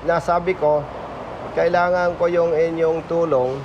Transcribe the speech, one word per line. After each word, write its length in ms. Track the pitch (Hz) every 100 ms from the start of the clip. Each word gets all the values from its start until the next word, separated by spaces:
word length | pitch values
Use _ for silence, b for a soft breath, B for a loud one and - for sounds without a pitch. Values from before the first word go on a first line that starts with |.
Nasabi 560 | 147 170 - 175 170 185
ko, 240 | 151 151 139 - - - - - -
kailangan 640 | - 170 175 175 180 175 165
ko 80 | 175
yung 260 | 175 170
inyong 540 | 156 165 165 165 165 156
tulong 540 | 170 165 139 127 135